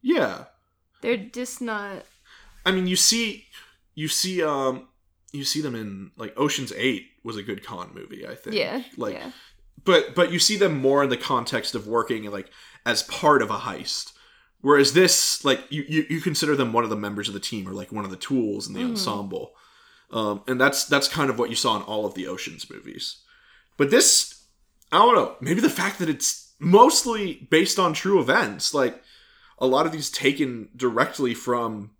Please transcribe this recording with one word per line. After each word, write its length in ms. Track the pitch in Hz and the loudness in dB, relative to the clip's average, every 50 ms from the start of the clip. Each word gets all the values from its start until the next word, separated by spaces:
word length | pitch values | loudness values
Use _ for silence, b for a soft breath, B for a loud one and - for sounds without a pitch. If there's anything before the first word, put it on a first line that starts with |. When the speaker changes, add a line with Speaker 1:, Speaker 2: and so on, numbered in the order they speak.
Speaker 1:
Yeah. 440 | - 254 339 320 175 110 92 - - - _ _ _ _ _ _ _ _ _ _ | 2 2 2 2 2 0 -2 -8 -14 -18 _ _ _ _ _ _ _ _ _ _
Speaker 2:
They're 160 | - 240 240 233 | -4 -2 -2 -2
just 440 | 190 233 - 233 254 247 - - | -4 -10 -10 -10 -10 -10 -8 -10
not 420 | 247 233 220 208 202 202 196 - - _ _ _ b b b b b b b b - | -8 -8 -6 -8 -8 -10 -12 -14 -16 _ _ _ b b b b b b b b -2
Speaker 1:
I 60 | 180 | -2
mean, 140 | 190 185 185 180 | 0 0 0 0
you 80 | 185 | 0
see, 520 | 185 - - 226 233 233 220 202 - _ _ B B B B B B B _ _ | 2 2 2 2 0 -2 -4 -6 -10 _ _ B B B B B B B _ _
you 120 | - 151 156 | -8 -6 -4
see, 360 | - - - 185 185 180 165 | -2 -2 -2 -2 -2 0 0
um, 440 | 156 147 139 135 131 131 127 - _ _ _ _ _ _ _ _ _ | 0 0 0 0 0 -2 -2 -8 _ _ _ _ _ _ _ _ _
you 120 | - 139 139 | -12 -8 -6
see 180 | 135 - 147 | -4 -4 -2
them 120 | 151 143 123 | -4 -4 -6
in, 380 | 113 110 104 98 95 98 - _ - | -6 -8 -10 -10 -12 -14 -16 _ -14
like, 160 | 117 107 - - | -14 -12 -4 0
Ocean's 340 | 139 147 143 147 135 113 - | 0 0 0 -2 -6 -8 -6
Eight 320 | - 110 131 120 95 85 - _ _ _ | -2 0 0 0 -2 -6 -14 _ _ _
was 140 | 113 110 104 | -10 -10 -10
a 60 | 98 | -8
good 200 | 104 101 95 - | -8 -10 -10 -10
con 260 | - 110 90 90 - - | -14 -12 -12 -12 -14 -14
movie, 340 | - - - - - - - | -18 -16 -16 -16 -16 -14 -14
I 80 | - | -14
think. 200 | - - - 220 | -14 -12 -6 -2
Speaker 2:
Yeah, 280 | 208 143 90 - 262 247 - - - | -2 -2 -2 -4 -8 -10 -10 -10 -8
Speaker 1:
Like, 160 | 240 208 180 | -6 -6 -6
Speaker 2:
yeah. 160 | - - 262 - B B B B B _ - _ - _ | -8 -12 -14 -16 B B B B B _ -20 _ -8 _
Speaker 1:
but, 300 | - 180 165 - - 131 | 4 4 4 4 2 2
but 180 | - 175 170 | 0 2 2
you 60 | 170 170 | 2 2
see 180 | - - 214 196 | 2 2 2 4
them 220 | 202 185 156 139 | 2 2 2 2
more 240 | 131 135 139 143 143 | 2 4 4 4 4
in 60 | 135 | 2
the 80 | 127 120 | 0 -2
context 560 | - - 139 123 117 - - 117 110 - - | -2 -2 -2 -2 -2 -2 -4 -4 -4 -4 -6
of 140 | 120 101 107 | -6 -6 -2
working, 420 | 113 117 110 - 123 113 107 104 | -2 -2 0 0 -4 -4 -4 -8
like, 220 | 101 98 95 - B B B B B B B | -10 -10 -10 -12 B B B B B B B
as 160 | 123 117 110 - | 0 0 0 -2
part 380 | - - - - 151 147 135 | -4 -8 0 4 6 6 6
of 80 | 113 101 | 4 2
a 80 | 107 101 | -2 -4
heist. 520 | - 117 95 71 - - - - - - - b b b b b b b b _ - | -4 -8 -8 -8 -8 -8 -8 -8 -8 -10 -16 b b b b b b b b _ 2
Whereas 300 | 135 147 143 139 131 131 | 4 6 6 6 6 6
this, 500 | 165 185 175 - - - - - - - | 4 4 6 4 2 2 0 -2 -2 0
like, 200 | 143 131 - - - | 0 0 0 -2 -10
you, 120 | 143 151 139 - | -8 -8 -8 -2
you, 160 | 151 160 151 - | -2 -2 -2 0
you 140 | 156 165 | -4 -4
consider 340 | 156 185 156 - - 151 151 | -2 -4 -2 -2 0 0 2
them 160 | 139 131 120 | 0 0 0
one 120 | 110 117 117 | 2 0 0
of 80 | 110 | 0
the 40 | 110 | -2
members 320 | 104 104 101 101 101 101 107 | -4 -4 -6 -6 -6 -6 -6
of 60 | 98 | -8
the 60 | 98 | -8
team 280 | - - - 107 95 95 | -8 -8 -8 -8 -8 -8
or, 40 | 95 | -10
like, 180 | 98 92 - | -10 -12 -10
one 140 | - 107 101 | -8 -8 -8
of 60 | 98 | -8
the 60 | 92 - | -8 -10
tools 500 | - - 139 131 117 107 101 - - - | -6 -2 0 0 0 0 -2 -4 -8 -8
in 80 | - | -6
the 60 | - | -6
Speaker 2:
Mm-hmm. 100 | 123 123 | -4 -4
Speaker 1:
ensemble. 640 | 117 214 190 - 107 101 101 98 92 95 - - b b b b b b b b b b b b | -4 -4 -4 -4 -4 -6 -6 -8 -8 -10 -10 -12 b b b b b b b b b b b b
Um, 320 | - 113 110 107 104 101 - - | -6 -4 -2 -2 -4 -4 -4 -4
and 140 | 131 123 | 0 2
that's, 240 | 131 143 139 - - | 4 2 2 0 -2
that's 220 | - 147 143 139 - | 2 2 2 2 0
kind 240 | - 156 147 135 | -2 0 0 0
of 80 | 127 117 | 0 0
what 100 | 120 - | -2 -2
you 60 | 113 | -2
saw 220 | 113 - 123 110 104 | -2 0 0 -2 -2
in 40 | |
all 240 | 92 - 107 107 107 | -4 -4 -4 -4 -4
of 80 | 101 - | -4 -6
the 140 | 90 90 - | -6 -8 -8
Ocean's 420 | 92 95 - - 78 - - - | -8 -10 -10 -12 -12 -14 -16 -16
movies. 540 | - - - - - - - - - - b b b b b b b b b b b _ | -16 -18 -16 -16 -12 -10 -10 -10 -12 -14 b b b b b b b b b b b _
But 120 | 147 139 | 0 4
this, 540 | - 247 - - - - - - - - _ _ _ _ _ _ _ _ _ _ | 4 6 6 6 4 4 2 0 -10 -20 _ _ _ _ _ _ _ _ _ _
I 80 | - 170 | 6 6
don't 160 | 208 240 233 | 8 8 8
know, 200 | 202 120 - - - | 6 2 0 -4 -8
maybe 200 | - 139 170 202 | -4 -2 0 2
the 80 | 226 - | 2 2
fact 280 | - - 180 196 196 - | 0 0 -4 -4 -2 -4
that 120 | 180 160 | -2 -2
it's 440 | 151 - - - - - - _ _ _ | -2 -2 -2 -4 -4 -4 -12 _ _ _
mostly 880 | 143 160 180 208 240 277 320 - - 254 226 214 202 185 - - - - | 2 6 8 10 10 10 8 2 0 0 -2 -2 -2 -4 -6 -8 -4 2
based 300 | - 160 180 185 - - | 4 4 4 4 2 0
on 140 | 185 170 156 | 0 0 0
true 260 | - - 185 202 185 | -2 0 2 2 2
events, 520 | 139 117 143 220 208 113 104 85 - - | 4 4 2 2 2 0 -4 -4 -4 -2
like, 300 | - 147 131 120 - - b b b b b b b b b b b b | 0 2 0 0 -2 -6 b b b b b b b b b b b b
a 80 | - | 0
lot 220 | 131 127 139 156 165 | 2 2 2 2 0
of 40 | |
these 200 | 160 156 143 - | -2 -6 -8 -6
taken 580 | - - - 143 139 143 156 131 123 117 107 - _ | -8 0 0 0 2 2 -2 -4 -4 -10 -12 -14 _
directly 580 | 123 127 123 110 113 - - - - 143 123 117 | -4 -2 -2 2 2 0 0 0 -4 -2 -2 -2
from 580 | 113 - - 123 120 117 117 110 104 101 113 _ _ | -4 -4 -2 -2 -2 -2 -4 -6 -8 -12 -14 _ _